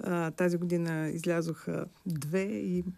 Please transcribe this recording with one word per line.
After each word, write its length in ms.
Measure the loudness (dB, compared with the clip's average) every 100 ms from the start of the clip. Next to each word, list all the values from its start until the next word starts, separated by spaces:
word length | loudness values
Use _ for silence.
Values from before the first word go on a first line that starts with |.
а, 280 | -2 0 0
тази 260 | 2 2 2
година 520 | 2 2 2 0 0
излязоха 760 | 0 0 2 0 -4 -4 -4 -4 -8 -4
две 360 | -4 0 0
и 420 | 0 -2 0 0 -2